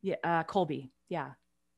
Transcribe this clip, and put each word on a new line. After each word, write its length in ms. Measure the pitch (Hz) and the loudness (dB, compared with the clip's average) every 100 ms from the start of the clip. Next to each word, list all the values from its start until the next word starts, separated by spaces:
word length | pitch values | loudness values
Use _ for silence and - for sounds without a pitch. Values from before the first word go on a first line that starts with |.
Yeah, 140 | 190 - | -4 -2
uh, 200 | 165 165 | 2 2
Colby. 480 | 160 202 165 139 131 _ - | 2 0 2 -2 -6 _ -8
Yeah. 240 | 175 135 - _ _ _ | -6 -6 -10 _ _ _